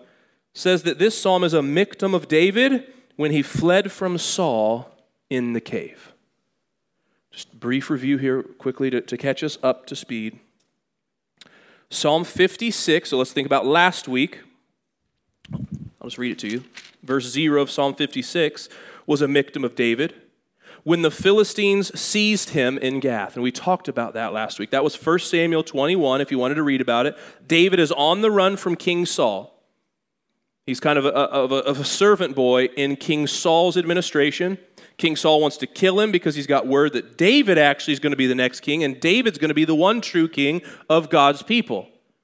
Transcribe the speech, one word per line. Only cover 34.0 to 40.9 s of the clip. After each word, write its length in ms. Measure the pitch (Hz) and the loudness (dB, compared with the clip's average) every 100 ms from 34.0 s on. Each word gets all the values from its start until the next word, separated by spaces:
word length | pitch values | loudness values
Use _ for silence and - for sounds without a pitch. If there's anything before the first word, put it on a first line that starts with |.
| 170 151 147 - 180 190 - _ - - | -2 0 0 0 -4 -4 -12 _ -20 -2
King 180 | 165 | -2
Saul 260 | 151 165 151 | 0 2 4
wants 180 | 151 - | 2 -2
to 80 | 131 | -12
kill 340 | - 190 190 | 0 0 2
him 100 | 214 | 2
because 240 | 185 175 | 0 -2
he's 120 | 147 135 | -4 0
got 200 | 139 127 | 0 2
word 280 | 139 147 | 2 2
that 240 | 123 - - | 0 -8 0
David 400 | 180 285 214 165 | 4 4 4 4
actually 340 | 143 143 - | 4 2 -2
is 80 | 139 | -2
gonna 160 | 147 135 | -2 0
be 100 | 131 | 2
the 80 | |
next 260 | 127 127 - | 2 0 -2
king, 220 | - 151 | -4 -2
and 160 | 147 135 | -2 -2
David's 400 | 165 220 226 151 | 0 2 0 -2
gonna 160 | 156 | -2
be 100 | 147 | 2
the 100 | 156 | 2
one 260 | 156 185 233 | 4 4 2
true 280 | - 175 160 | -2 0 0
king 340 | 151 143 170 - - | 0 0 -2 -6 -16
of 220 | - | 0